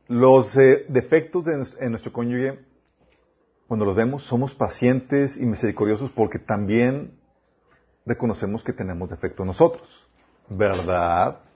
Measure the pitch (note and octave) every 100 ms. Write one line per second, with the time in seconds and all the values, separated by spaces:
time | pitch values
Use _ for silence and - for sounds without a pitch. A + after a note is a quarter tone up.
0 | - A#2+ C3 C3 B2+ C3+ C3 C3+ - B2+
1 | B2 D#3+ - F3+ E3 D3 C3 - B2+ A2
2 | A2+ A#2+ A#2+ B2 C3+ C3+ _ _ _ _
3 | _ _ _ _ _ _ - A2 G2+ F#2+
4 | A#2 C#3 - A#2+ C#3 - G#2+ - B2 C3
5 | - C#3+ C#3 - A#2+ G2 A2 - G#2 G#2+
6 | C3 - G#2+ - - G#2 G2+ A2+ B2 C#3
7 | - - _ _ _ _ _ _ _ _
8 | - A#2+ A#2+ G2 G2+ A2+ - - F#2 F2
9 | F#2 F#2 F#2 - F#2 F2+ E3 - - _
10 | _ _ _ _ - F#2+ G2+ F#2 F2 F2+
11 | E2+ F2 A2+ - _